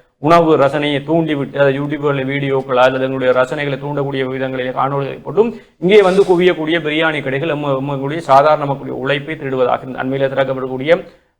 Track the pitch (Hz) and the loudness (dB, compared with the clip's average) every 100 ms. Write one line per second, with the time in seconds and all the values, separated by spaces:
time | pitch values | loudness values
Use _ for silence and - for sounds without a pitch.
0 | _ _ 143 170 160 147 139 151 147 143 | _ _ 4 4 6 4 2 0 -2 -4
1 | 143 165 160 143 131 139 143 135 143 147 | 0 0 0 -2 -2 0 2 2 -4 -2
2 | 143 139 131 139 139 135 135 123 127 131 | -2 -2 -2 -2 -2 -2 0 4 4 2
3 | 131 135 127 127 127 151 143 135 143 143 | -2 0 2 2 2 -2 -6 -6 -6 -4
4 | 139 139 131 131 131 131 127 131 135 139 | -4 -4 -4 -4 -6 -4 -6 -2 -2 -2
5 | 135 123 135 156 233 - - - 170 208 | -6 -8 -4 0 0 -2 -16 -4 4 6
6 | 185 190 185 175 180 165 156 170 151 151 | 6 4 4 4 2 2 -2 -2 -2 0
7 | 160 151 131 139 165 147 147 135 139 139 | 0 -2 -4 -4 -2 -2 -2 -2 -4 -4
8 | 139 160 160 135 151 151 143 139 131 127 | -4 -4 4 4 6 2 -2 -6 -8 -6
9 | 131 143 147 156 139 131 123 120 131 123 | -4 -4 -4 -8 -4 -2 0 0 -4 -8
10 | 127 135 135 135 135 131 127 131 143 180 | -4 -2 -2 0 -2 -4 -6 -2 2 0
11 | 175 _ _ | 0 _ _